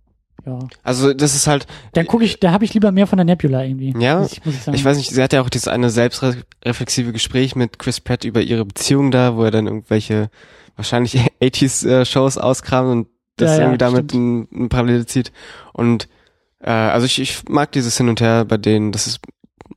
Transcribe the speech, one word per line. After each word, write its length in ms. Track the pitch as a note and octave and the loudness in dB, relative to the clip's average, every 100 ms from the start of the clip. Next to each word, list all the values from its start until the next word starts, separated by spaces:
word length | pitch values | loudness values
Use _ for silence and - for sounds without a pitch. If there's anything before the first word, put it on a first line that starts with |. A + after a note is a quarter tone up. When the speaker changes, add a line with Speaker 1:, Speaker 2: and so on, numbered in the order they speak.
| _ _ _ - C3 | _ _ _ -18 -12
Speaker 1:
ja. 120 | B2+ B2+ - | -12 -12 -8
Speaker 2:
Also 300 | B2+ B2+ C#3 | -4 0 2
das 200 | C3+ D3 | 2 0
ist 120 | C#3+ D3+ | 2 0
halt 200 | C#3+ - - - | 0 -2 -16 -4
Speaker 1:
Dann 140 | E3 E3+ | -2 0
guck 160 | A#3 | 2
ich, 180 | G#3 - | 0 2
da 120 | F3+ | 2
hab 100 | G3 | 2
ich 120 | G#3+ | 0
lieber 180 | G#3+ G#3 | 2 2
mehr 140 | F#3+ G3+ | 2 2
von 100 | F#3+ | 2
der 60 | |
Nebula 380 | E3+ F3+ C#3+ C3 | 2 2 0 -2
irgendwie, 300 | C3+ C3 C3+ A#2+ | -4 -6 -4 0
Speaker 2:
Ja? 220 | B2 E3+ | 2 2
Speaker 1:
muss 120 | - | 0
ich, 120 | - | -4
muss 100 | D#3+ | -8
ich 80 | C3 | -6
sagen. 120 | D3 C#3 | -4 0
Speaker 2:
Ich 80 | |
weiß 120 | C#3 C#3+ | 2 0
nicht, 140 | C3 | 0
sie 120 | B2+ | 0
hat 100 | C3 | 2
ja 100 | C#3 | 2
auch 60 | B2 | 0
dieses 180 | A#2 - | -4 -2
eine 220 | A#2 B2 | 0 0
selbstreflexive 1200 | A2+ A#2+ - C3 B2 - _ A#2+ A#2+ A#2+ - A#2 | 2 0 0 -2 -4 -8 _ -6 -6 -4 -4 -4
Gespräch 440 | A2 - B2+ C3 B2+ | -4 -2 0 0 0
mit 220 | A#2 - | -4 -4
Chris 220 | B2+ - | -8 -6
Pratt 240 | - B2 | -6 -6
über 180 | B2 A2 | -2 0
ihre 220 | D#2 A#2 | 0 -2
Beziehung 460 | G2+ - - C#3 C#3 | -4 -4 0 2 2
da, 260 | B2+ B2+ A2+ | 2 2 2
wo 80 | |
er 60 | A2 | 2
dann 160 | A2 G#2 | 2 -2
irgendwelche 640 | G#2+ - A2 - G#2+ G#2+ - - - _ - | -6 -2 -2 0 -2 -2 -8 -20 -20 _ -12
wahrscheinlich 420 | G#2+ A#2+ B2 B2+ | -4 -2 0 2
<laughs> 220 | A#2 - | 0 2
eighties, 440 | B2+ - C3+ - | 0 2 0 0
äh, 200 | A#2+ B2+ | 2 2
Shows 320 | B2 C3 C3+ - | 2 0 0 0
auskramt 520 | B2+ C3 - B2+ B2+ | -2 -2 -2 0 2
und 180 | A#2+ A2 _ _ - | 0 -4 _ _ 0
das 140 | E3 | 2
Speaker 1:
Ja, 40 | D#3 | 4
ja, 40 | |
Speaker 2:
irgendwie 160 | D3+ B2 | 2 2
damit 320 | B2 B2+ D3 | 2 2 0
Speaker 1:
stimmt. 420 | B2 A#2+ A#2+ G#2+ | 0 0 -2 -6
Speaker 2:
ein, 120 | - | -6
ein 40 | A#2+ | -2
Parallele 380 | B2+ A#2+ A#2+ A#2 | 0 2 0 0
zieht. 260 | C3 - - - - - | -4 -4 -10 -20 -20 -14
Und, 360 | - A#2+ A2+ - _ _ _ _ _ | -2 0 0 -4 _ _ _ _ _
äh, 100 | - | -2
also 360 | A2+ A2 A#2 B2+ | 0 2 2 0
ich, 140 | - | -2
ich 280 | C3 - - | -6 -8 -2
mag 240 | D3 C#3+ | -2 0
dieses 240 | C#3 A#2+ - | -2 -2 0
Hin 120 | A#2+ | 0
und 120 | A2 | 2
Her 240 | A2+ A2+ | 2 2
bei 140 | G#2+ A2 | 2 0
denen, 340 | G#2 G#2+ G#2+ | 2 0 0
das 140 | G#2+ - | -4 -6
ist, 140 | - - - _ _ - | -10 -16 -20 _ _ -20